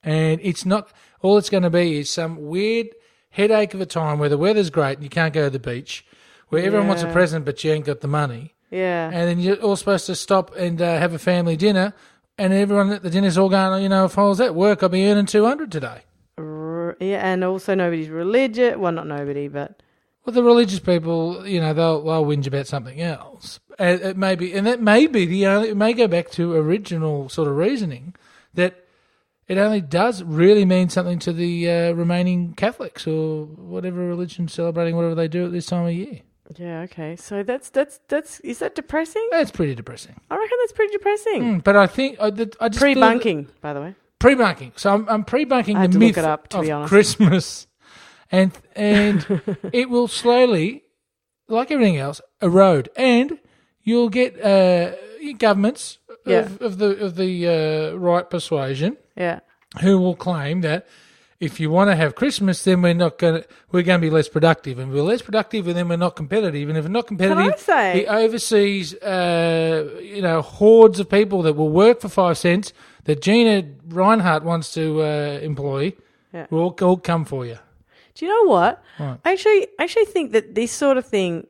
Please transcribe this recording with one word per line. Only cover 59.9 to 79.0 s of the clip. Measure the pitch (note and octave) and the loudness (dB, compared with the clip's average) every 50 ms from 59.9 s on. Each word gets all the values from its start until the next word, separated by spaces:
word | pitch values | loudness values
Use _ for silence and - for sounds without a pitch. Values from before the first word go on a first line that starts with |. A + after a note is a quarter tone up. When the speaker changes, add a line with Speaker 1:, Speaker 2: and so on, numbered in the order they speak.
| G3 F#3+ | 4 4
Speaker 1:
will | F3+ F3+ E3+ | 4 0 -2
claim | - - F#3 F3 D#3+ C#3 C#3+ D#3+ F#3 | -4 -4 -6 -4 -4 -4 -4 -4 -2
that | F3 D#3 D3+ F#3 - _ _ _ _ _ _ _ _ _ _ _ | -2 -2 -2 -4 -6 _ _ _ _ _ _ _ _ _ _ _
if | F3 D3+ - - | -8 -8 -6 -4
you | D#3+ D3+ | -4 0
wanna | D#3 F3+ G3 G3+ F#3+ | 2 4 4 4 4
have | D#3 D#3+ D3 - | 2 2 0 0
Christmas, | - B3+ C#4+ - - G3+ F#3+ F3 - - | 0 -2 -2 0 0 -2 -2 -2 0 2
then | G3 F#3 F3+ | 2 2 4
we're | F3+ F3 E3+ | 4 2 2
not | E3+ F3+ D#3+ D#3+ - | 2 0 0 0 0
gonna, | - E3+ D#3+ E3 - _ - _ _ _ | 0 0 0 0 -4 _ -20 _ _ _
we're | - F3+ F3 | -2 0 2
gonna | F3 F#3 F3 | 2 2 2
be | E3 D#3+ | 2 2
less | D#3 D#3+ D3 - | 2 2 0 2
productive, | - D#3+ D3+ E3 E3 - _ C#3+ B2+ A#2+ | 0 2 4 4 2 2 _ -12 -10 -10
and | C3 C3 | -10 -6
we're | C3+ C#3+ D3 | -2 -2 0
less | F3 A3+ B3 | 0 0 -2
productive, | - - G3+ A3 G3+ - - A3 F3+ F3 | -4 -4 -2 -2 -2 -2 -6 -6 -4 -4
and | F3 | -2
then | F3 F3 E3+ | -2 -2 -2
we're | E3+ E3+ | -2 0
not | F3 F3 - | -2 -2 -2
competitive, | - D#3+ C#3 F#3 A3 G#3+ F3+ D3 C#3+ C#3+ C#3+ | -6 -8 -4 -2 -2 -2 -2 -4 -4 -6 -4
and | D#3 D#3+ | -4 -4
if | D3 | -4
we're | D#3+ | -2
not | F#3+ A#3 A#3 - | -4 -4 -4 -4
Speaker 2:
Can | G#3+ F3 | -2 0
I | F#3 G3 | 2 2
Speaker 1:
competitive, | D#4 E4 F4+ - D5+ D5 | 4 2 2 2 0 -2
Speaker 2:
say | - - F#4 C#4+ A3 F#3+ F3+ F3+ G#3 | 0 2 2 4 4 2 2 0 0
Speaker 1:
the | - | 0
overseas, | G#3 A3 A3+ A3+ A3+ A#3 - - A3+ G#3 G3+ G3+ G3+ G3 F3+ D3 F3 - - | 0 2 2 2 0 -2 -4 2 2 2 2 2 0 -4 -6 -8 -10 -10 -8
uh, | G#3 F#3+ F#3 F3+ F3 E3+ E3+ E3 E3+ E3 E3 E3 D#3+ D#3+ D#3 D3+ C#3+ - F3 | -4 -2 -2 0 0 0 2 2 0 0 0 0 0 0 -2 -2 -6 -8 -14
you | F#3 G#3 G3+ G3+ | -14 -12 -8 -2
know, | F#3+ F3 E3 D#3+ | -2 0 0 0
hordes | D3 - - - G#3 G#3+ A3+ A3+ A3+ A3 F#3 F3 | -2 -4 -2 4 6 8 10 10 10 8 8 4
of | G3 - | -4 0
people | - G3+ G#3+ G#3 G3 F#3+ E3+ | 2 2 2 2 0 0 2
that | D#3+ D3+ | 2 2
will | D3 D#3 D#3 | 2 0 2
work | D3+ F3 G3+ A3+ A#3+ A#3 | 4 6 6 6 4 2
for | - G3+ | -2 -4
five | - - F#3 F3 D#3+ - | 0 2 2 2 2 2
cents | - F3 E3+ F#3+ G#3 - _ _ - - _ _ _ | 2 2 2 2 -2 -6 _ _ -20 -20 _ _ _
that | - D3+ C#3+ | -2 -2 0
Gina | - F3+ G#3 A#3 A#3+ A3+ G#3+ G3 F3 C#3+ C#3 - - E3 | 2 2 4 6 6 4 4 2 0 -4 -12 -20 -18 -10
Reinhart | E3 F3 F#3 G3+ A3 A3+ F3+ F3+ D#3 D#3 D3+ | -2 0 2 4 4 4 2 2 0 0 0
wants | E3 E3+ E3 D#3 - - | -2 -4 -4 -4 -6 -6
to, | E3 D#3+ D#3+ D3+ D#3 D#3 | -4 -4 -2 0 -2 -2
uh, | D3+ D3+ D3 D3 D3 C#3+ C#3 D3 | -2 -2 -4 -4 -4 -6 -8 -8
employ | D#3 D3 C3+ C#3+ C#3+ C3+ C3+ C#3+ F#3 F#3+ _ _ _ _ _ _ _ - | -8 -6 -6 -4 -4 -4 -2 -4 -4 -6 _ _ _ _ _ _ _ -16
Speaker 2:
Yeah. | E3+ D#3 - | -16 -10 -6
Speaker 1:
will | D#3+ D#3+ | -2 -2
all, | E3+ F3+ F3 - | -2 -2 -2 0
all | F#3+ F3+ F#3 F3+ | 2 2 2 2
come | - - E3+ E3 D#3 | 0 -2 -2 -2 -2
for | - C#3+ C3 B2 | -4 -6 -8 -8
you. | A#2+ A2+ A2+ _ _ _ _ _ _ _ _ _ _ _ | -10 -12 -16 _ _ _ _ _ _ _ _ _ _ _
Speaker 2:
Do | - D#4 | -10 -4
you | F4 | -2
know | G#4 A#4 A4 F4+ | 2 4 4 4
what? | A#3 F3+ E3+ G#3+ C4 - _ _ - | 4 4 4 2 0 -2 _ _ -14
Speaker 1:
What? | - | -12